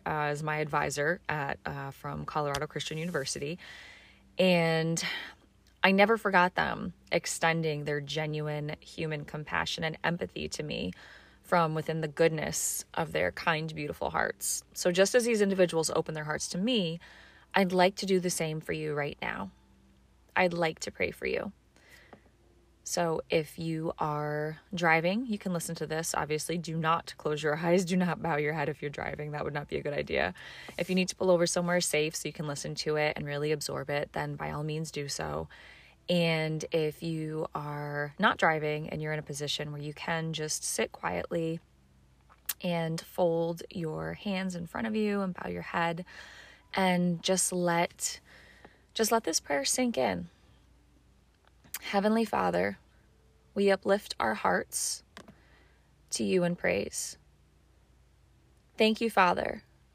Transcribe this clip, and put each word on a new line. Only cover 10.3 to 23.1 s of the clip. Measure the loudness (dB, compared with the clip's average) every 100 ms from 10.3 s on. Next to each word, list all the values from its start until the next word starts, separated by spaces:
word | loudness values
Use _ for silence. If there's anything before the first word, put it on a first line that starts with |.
| -6 -8
to | -6
me | -6 -4 -6 -8 -16 -20 -20 -20
from | 0 4 4 2
within | -2 -2
the | -4
goodness | 4 4 4 -2 -2 -2 -4 -6 -4
of | -2
their | 0 0
kind, | 0 0 0 -2 -6
beautiful | -6 -4 -2
hearts. | 0 -2 -2 -4 -4 -6
So | -2 0
just | 4 6
as | 6 4
these | 4
individuals | 4 6 4 4 2 0
open | -2 -4
their |
hearts | -4 -4 -4
to | -2
me, | 2 2 0 -4 -10 -20 -20 -20 -2
I'd | 2 4
like | 6 4 4
to | 0
do | 2
the | 2
same | -2 -2 -4
for | -6
you | -4 -2 -2
right | -4 -4
now. | -6 -6 -8 -12 _ _ _ _ _ _ _ 2
I'd | 2
like | 2 0 -2
to | -8
pray | -4 -4
for | -2 -4
you. | -2 -4 -10 _ _ -20 -20 -20 -20 _ _ _ _ _ _
So | -6 0 2